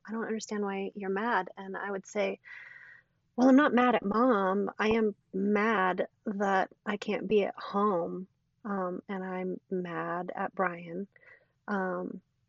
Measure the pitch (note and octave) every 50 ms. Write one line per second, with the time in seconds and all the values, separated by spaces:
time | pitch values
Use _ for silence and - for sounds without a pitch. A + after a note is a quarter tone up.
0 | _ - G#3+ A3+ A3 - A3 A3 - - G#3+ G#3 G#3 G3 G3 G3 G3 F#3+ - G#3
1 | G3 F#3+ G3 G3 A3 A#3+ A#3 F#3 F#3 - - - G3 G3 G3 F3+ - G3+ G3+ F#3+
2 | - - - G#3 G3 G3 G3 - _ - - - - - - - - - - -
3 | _ _ _ _ _ _ - - B3 C4+ C4 C#4 D4+ C#4 A3 A#3+ B3 B3 A3+ -
4 | - G3+ G3+ A3 B3 C4 A#3 G3 G3 F#3 F#3+ G3+ G3 F#3+ - - G3+ G#3+ A3 A3+
5 | A3 G#3+ G3+ _ _ _ - F#3+ G3 G3+ G#3 G3+ G#3 A3+ A3+ G3 F#3 F#3 F3+ F#3+
6 | - - _ _ - A3+ G3+ G3 G#3 G3 G3 F#3+ F#3 - - _ - G#3+ G3+ G3+
7 | - G#3+ G3+ - - F#3+ A3 G#3 F#3+ - - - - - - G3+ G3+ G#3+ G3 E3+
8 | E3+ F#3 F3+ F3+ F#3 - _ _ _ _ _ _ - G#3+ G3+ G3 F#3 F3+ F3+ -
9 | - - G3+ F#3+ F#3 F#3 F#3 F#3 F#3 F#3 F3+ - _ - G3 F3+ F3+ F3 E3+ E3
10 | E3 E3+ E3+ F3 F3+ F3+ - - G3 - - - F#3+ F3 F3 E3+ F3 E3+ E3+ F3+
11 | G3+ - _ _ _ - - _ _ _ _ _ - - G#3 G3 F#3+ F#3 F3+ F3+
12 | F3+ - - F#3+ _ _ _ _ _